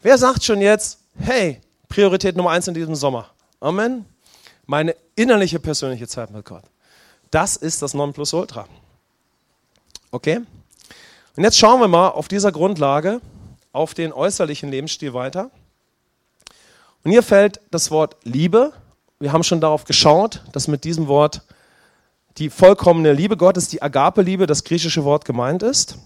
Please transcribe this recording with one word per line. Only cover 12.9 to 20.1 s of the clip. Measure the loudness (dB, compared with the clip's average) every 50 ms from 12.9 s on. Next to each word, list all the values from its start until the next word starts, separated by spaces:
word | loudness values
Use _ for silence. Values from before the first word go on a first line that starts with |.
| 0 0 -2 -4 -6 -6 -10 -16 -20 -20 -20 -20 -20 _ _ _
auf | _ -4 -4 -4 -4
den | -8 -8 -8
äußerlichen | -4 -2 -2 -2 0 -2 -4 -4 -4 -10 -10 -8
Lebensstil | -8 -8 -8 -8 -10 -10 -10 -10 -8
weiter. | -8 -8 -8 -8 -8 -10 -10 _ _ _ _ _ _ _ _ _ _ _ _ _ _ _ _ _ _ _ -20 _ _ _ _ _ _ _ _ _ _ _
Und | 2
hier | 2 2 2
fällt | 4 4 4 4 2 0 -6 _ _
das | -6 -6 -6 -2
Wort | 0 0 -2 -2 -4 _ _
Liebe. | -8 -4 -2 -2 2 2 2 2 2 -4 -12 -20 _ _ _ _ _ _ _
Wir | -8 0
haben | 0 0 2
schon | 2 0 0
darauf | 0 0 0 -2 -4
geschaut, | -2 -2 2 4 6